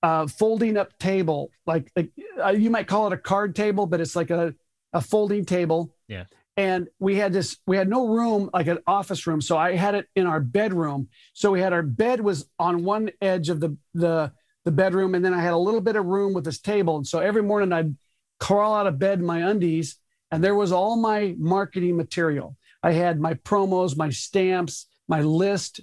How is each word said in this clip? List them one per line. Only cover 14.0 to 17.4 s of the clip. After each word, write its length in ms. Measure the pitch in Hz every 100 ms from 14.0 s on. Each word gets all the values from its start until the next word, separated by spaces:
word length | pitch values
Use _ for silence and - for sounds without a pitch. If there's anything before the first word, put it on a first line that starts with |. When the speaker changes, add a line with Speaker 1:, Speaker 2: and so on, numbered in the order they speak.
| 170 165 147 - _ _
Speaker 1:
the 60 | -
bedroom. 420 | 156 190 185 190
And 100 | 185
then 100 | 185
I 60 | 175
had 120 | 170
a 40 | 170
little 220 | 180 226
bit 160 | 202 214
of 100 | 180
room 260 | 196 202
with 100 | 190
this 160 | 151 143
table. 360 | - 208 175 156
And 100 | 139
so 120 | 170
every 240 | 180 214